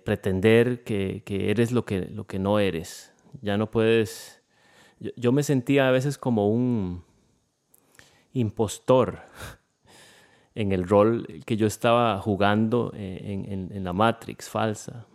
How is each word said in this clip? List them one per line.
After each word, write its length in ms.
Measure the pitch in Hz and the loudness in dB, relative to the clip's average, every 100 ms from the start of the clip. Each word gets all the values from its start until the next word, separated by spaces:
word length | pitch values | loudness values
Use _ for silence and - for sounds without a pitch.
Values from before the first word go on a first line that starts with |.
pretender 800 | - 104 104 95 110 113 120 123 | -2 -2 0 2 6 6 4 0
que, 400 | - 104 95 101 - | -4 -4 -4 -6 -8
que 240 | 98 98 | -4 -2
eres 220 | 107 117 | 0 0
lo 140 | 120 - | 0 -2
que, 160 | 98 | -4
lo 260 | 85 107 101 | -6 -10 -10
que 100 | 98 | -4
no 220 | 98 107 | 0 2
eres. 540 | 98 82 - - - _ _ - | 0 -2 -8 -16 -20 _ _ -12
Ya 160 | 104 101 | -4 -4
no 140 | 107 | -2
puedes... 720 | 113 113 117 104 - - - _ _ _ _ _ - | 0 2 4 2 -6 -20 -20 _ _ _ _ _ -16
Yo, 120 | 107 - | -14 -4
yo 160 | 120 | 0
me 120 | 135 | 2
sentía 440 | 147 135 123 139 131 | 2 0 2 2 4
a 40 | |
veces 260 | 131 139 139 | 4 0 -2
como 320 | 127 110 101 | 0 2 2
un 540 | 117 127 117 92 87 - _ _ _ _ _ _ _ _ _ - _ _ | 2 0 -2 -4 -8 -14 _ _ _ _ _ _ _ _ _ -20 _ _
impostor 880 | 135 107 - 107 - - 127 107 - - - - - _ _ _ | -4 -2 -2 -4 -2 2 4 2 -4 -14 -20 -20 -20 _ _ _
<laughs> 680 | - - _ _ _ _ - | -20 -20 _ _ _ _ -8
en 180 | 101 | -4
el 140 | 92 90 | -2 4
rol 380 | 101 107 117 - 82 - | 6 6 2 -4 -12 -6
que 100 | 110 | 0
yo 120 | 110 | 0
estaba 520 | - 120 120 117 98 | 0 2 2 2 0
jugando, 720 | 110 95 101 104 110 120 110 | -2 0 2 2 2 0 -4
eh, 280 | - 95 90 | -8 -12 -10
en, 280 | 104 98 92 | -10 -10 -8
en, 200 | 98 90 | -10 -10
en 120 | 101 | -8
la 100 | 90 | -4
Matrix 560 | 90 113 113 - - - | 0 0 0 -8 -16 -8
falsa. 580 | 107 110 104 - 123 - | -4 -4 -6 -12 -18 -20